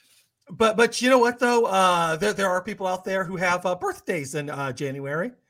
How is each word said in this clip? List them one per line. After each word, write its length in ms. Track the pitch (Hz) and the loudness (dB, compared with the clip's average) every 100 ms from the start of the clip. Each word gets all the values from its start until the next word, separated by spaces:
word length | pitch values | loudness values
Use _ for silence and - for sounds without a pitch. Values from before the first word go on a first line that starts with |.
| _ _ _ _ _ | _ _ _ _ _
But, 260 | 151 220 202 | 0 0 4
but 260 | 233 - | 2 2
you 60 | 247 | 4
know 80 | 262 | 4
what, 180 | 233 247 | 4 2
though? 280 | 247 240 233 | 2 2 2
Uh, 500 | 190 185 175 170 160 | 4 4 4 0 0
there, 180 | 202 | -2
there 160 | 202 196 | 0 0
are 140 | 180 | 0
people 240 | 185 202 190 | -4 -6 -4
out 160 | 185 196 | -4 -4
there 180 | 190 | -4
who 120 | 175 190 | -4 -2
have, 280 | 180 180 | 0 0
uh, 120 | 185 180 | -2 -4
birthdays 580 | 392 359 - 180 139 | -4 -6 -6 -6 -4
in, 160 | 147 143 | -8 -6
uh, 220 | 139 139 | -6 -6
January. 600 | 131 143 139 139 151 220 247 | -4 -6 -6 -6 -6 -6 -10